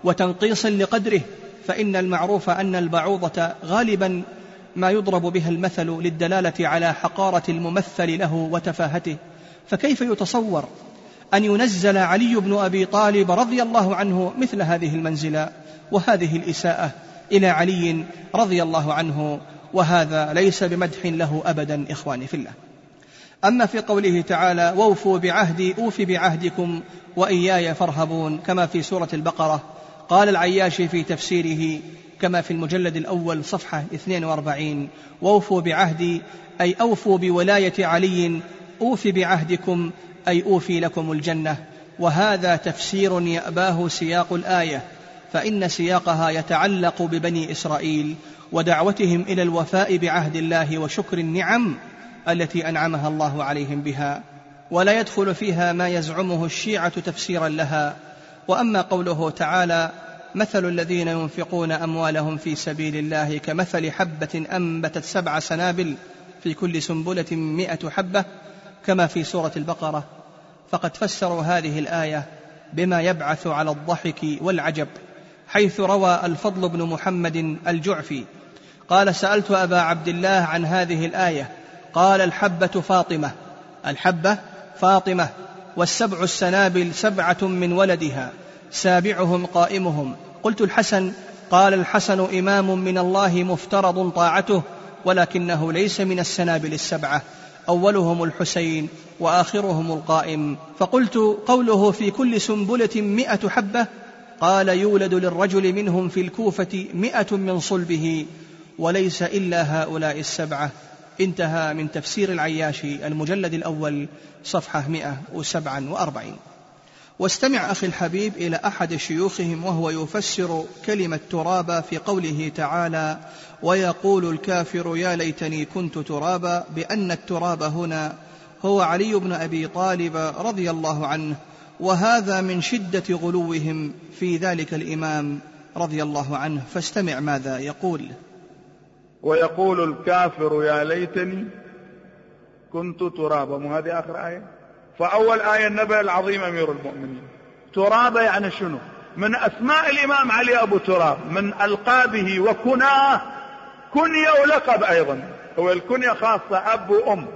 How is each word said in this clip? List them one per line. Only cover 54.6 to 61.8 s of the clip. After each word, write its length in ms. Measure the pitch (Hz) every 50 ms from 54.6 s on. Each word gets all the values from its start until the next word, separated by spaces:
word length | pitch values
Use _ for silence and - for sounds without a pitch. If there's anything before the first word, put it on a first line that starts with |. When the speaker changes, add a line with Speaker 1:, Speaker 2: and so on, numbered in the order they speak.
| - -
Speaker 1:
ولا 300 | 170 175 185 202 214 226
يدخل 340 | 220 214 - - 196 196 185
فيها 380 | - 214 202 175 165 175 175
ما 160 | 170 175 180 180
يزعمه 560 | 180 170 160 151 160 170 196 185 175 160 170
الشيعة 440 | 165 - - - 214 214 190 165 175
تفسيرا 600 | - 180 165 180 165 - - - 180 170 160 156
لها. 480 | 151 156 160 139 156 151 151 147 147 - - - - - - - - - - -
وأما 320 | 185 - 247 233 214 190
قوله 500 | 175 226 196 180 180 180 170 151 165 156
تعالى: 600 | 151 - 170 151 170 185 180 175 170 165 165 160 - - - - - - - - -
"مثل 300 | 185 214 208 - 202 180
الذين 440 | 180 175 170 170 165 180 175 170 165
ينفقون 640 | 165 165 160 151 - - 165 160 185 175 170 160
أموالهم 640 | 160 156